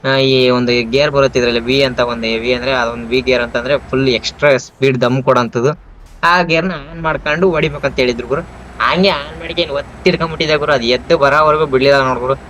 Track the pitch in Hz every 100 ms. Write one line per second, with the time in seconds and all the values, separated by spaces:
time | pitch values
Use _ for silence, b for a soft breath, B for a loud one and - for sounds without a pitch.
0 | 135 135 135 131 127 123 123 123 113 131
1 | 151 143 135 131 120 117 117 135 135 120
2 | 120 117 113 113 120 123 127 131 117 120
3 | 117 127 127 123 117 123 123 139 - 131
4 | 135 113 - - 147 131 - _ 135 127
5 | 120 131 131 123 117 120 127 151 - -
6 | - - 165 180 175 165 180 160 143 165
7 | 160 151 151 151 185 160 156 143 139 131
8 | 127 120 117 139 180 - - - 117 160
9 | 190 151 147 160 165 170 160 139 143 -
10 | 185 165 165 156 160 151 147 139 117 123
11 | - 165 139 147 156 151 156 131 135 139
12 | 131 123 127 135